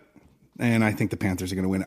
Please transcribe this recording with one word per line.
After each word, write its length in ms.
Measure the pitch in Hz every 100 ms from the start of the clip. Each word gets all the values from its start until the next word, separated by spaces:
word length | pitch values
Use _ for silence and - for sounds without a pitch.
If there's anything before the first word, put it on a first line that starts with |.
| _ - - _ _ -
and 220 | 120 113 110
I 80 |
think 180 | 98 107
the 60 | -
Panthers 340 | 98 90 92
are 40 | 95
gonna 120 | 95
win. 160 | 95